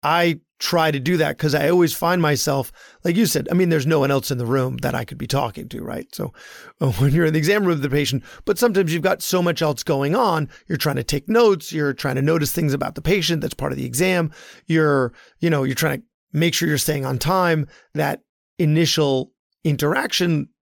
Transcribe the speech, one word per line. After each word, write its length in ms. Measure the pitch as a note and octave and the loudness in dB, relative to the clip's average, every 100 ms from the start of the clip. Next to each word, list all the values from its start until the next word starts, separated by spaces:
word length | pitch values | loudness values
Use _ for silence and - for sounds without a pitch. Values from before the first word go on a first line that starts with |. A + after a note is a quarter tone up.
I 380 | D3 E3+ F3 D#3+ _ _ | 0 2 2 0 _ _
try 300 | - F3 D#3+ | -2 2 2
to 80 | D3 | 0
do 180 | C3 F3 | 0 0
that 200 | D3+ D3 | 0 0
'cause 160 | D#3 | -2
I 160 | D3 D3 | 0 2
always 240 | F3+ E3+ | 4 2
find 280 | - E3+ F3+ | 2 -2 0
myself, 500 | D#3 D3 - C#3 B2+ - - - | 2 0 0 -2 -4 -10 -20 -8
like 120 | F3+ F3 | -2 2
you 100 | A3+ | 2
said, 220 | D3+ - | 0 0
I 20 | |
mean, 160 | F3 F#3 | 2 2
there's 160 | D#3+ C3+ | 2 2
no 140 | D#3+ | 2
one 120 | C#3 | 2
else 200 | C#3 - | 0 -2
in 60 | B2+ | -6
the 80 | A#2+ | -2
room 320 | C3+ B2+ B2 | 0 -2 -4
that 180 | - - | -4 -4
I 100 | A#2+ | -6
could 120 | B2+ | -10
be 100 | A#2+ | -4
talking 400 | C#3 B2+ - - | -2 -2 -6 -12
to, 140 | - | -12
right? 240 | - - - - | -10 -10 -12 -10
So, 180 | - - - - - _ | -10 -12 -20 -20 -20 _
uh, 120 | C#3+ | -2
when 200 | F#2+ C#3 | 2 2
you're 120 | C#3+ E3 | 4 2
in 80 | |
the 60 | D#3+ | 2
exam 220 | D3+ G#3 | 2 2
room 120 | F#3+ E3 | 2 0
with 60 | |
the 80 | C#3 | 0
patient, 340 | C#3 C#3+ C3+ - - - | 0 0 -4 -6 -12 -4
but 120 | - | 0
sometimes 360 | A#3+ G3 F3 | 2 2 0
you've 100 | E3 | 0
got 180 | E3 G3 | -2 -2
so 200 | - F#3 | -2 0
much 200 | F3 E3 | 0 0
else 220 | D#3 C#3+ | -2 -2
going 320 | - C#3+ C#3 G3 | -2 -2 0 0
on, 340 | A#3 D#3+ C#3+ - _ | 2 0 -4 -10 _
you're 100 | E3 | -4
trying 180 | D#3 C3+ | -2 -4
to 80 | |
take 260 | A#2+ C#3 - | -4 -6 0
notes, 420 | A3+ A#3 F#3+ - | 4 4 4 -2
you're 220 | D#3 D3 | -4 -4
trying 220 | C3+ C#3+ C3+ | -2 -4 0
to 80 | |
notice 280 | C#3 E3 C#3+ | 2 2 0
things 220 | - D#3 | 0 -2
about 220 | C#3 - - | 0 -4 -4
the 60 | |
patient 400 | - G3 E3+ E3 | 0 0 0 -2
that's 120 | D3 | -4
part 180 | - D3 | -6 -6
of 60 | C3+ | -4
the 80 | C3 | -6
exam, 460 | B2 F#3 F3+ D#3+ - - - _ | -2 0 0 -2 -6 -20 -20 _
you're, 460 | D#3+ D#3 C#3 B2+ - - _ | 2 2 2 0 -4 -20 _
you 100 | E3 | 0
know, 140 | D3+ | 0
you're 120 | C3+ C3 | 0 -2
trying 240 | D#3 C#3 | -2 -4
to 60 | - _ _ | -10 _ _
make 200 | D3 E3+ | 0 0
sure 140 | - E3 | 0 0
you're 100 | D3 | 0
staying 280 | - D3+ C3 | 0 -2 -2
on 120 | C3 | -2
time. 480 | D#3 F#3 F3 D#3+ C#3 - _ | 0 2 2 2 -2 -10 _
That 280 | D3+ D3 C#3+ _ _ _ _ | -4 -2 -4 _ _ _ _
initial 760 | E3 D#3 E3 - D3 C3 C3 _ _ _ | 2 4 2 2 0 0 -4 _ _ _
interaction 840 | E3+ C#3+ D3 G3+ C#4+ - F3+ D#3 D3 _ | -4 0 0 0 -2 -2 0 0 -2 _